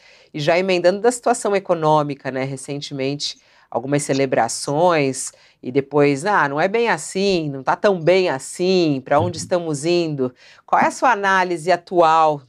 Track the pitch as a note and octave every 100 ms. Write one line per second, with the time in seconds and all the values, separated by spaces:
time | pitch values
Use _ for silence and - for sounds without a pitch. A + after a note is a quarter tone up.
0 | _ _ _ D#3 D3 E3+ F#3+ F3+ F3 G3+
1 | A#3 - - B3+ G#3 G3 G3 E3+ D#3 D#3
2 | D3 C#3 C3+ C3 C3+ C3+ D3+ C#3+ - C#3
3 | C3+ C#3+ - - _ _ _ A#2+ C3+ C#3+
4 | D3 C#3 C3+ C3 A#2 - - D3 F3+ D#3+
5 | C3+ B2+ - - _ _ B2+ C3+ C#3 D3
6 | C#3+ C#3 G3 F#3+ C#3+ C#3+ F#3+ A3+ A#3 D#3+
7 | - F#3+ G3+ F3+ D3+ C3+ C3 F3 G#3 F#3
8 | D#3 F#3+ F3 C3+ - - F#3 F#3 D#3+ C3
9 | - C#3+ F3+ E3 - F3+ E3 C#3 E3 F3
10 | E3 C#3+ B2+ - - - - F#3 D4+ -
11 | C4+ G#3 G3 F#3+ F#3 E3+ E3+ F3 - F3
12 | D#3+ D#3+ D#3 D3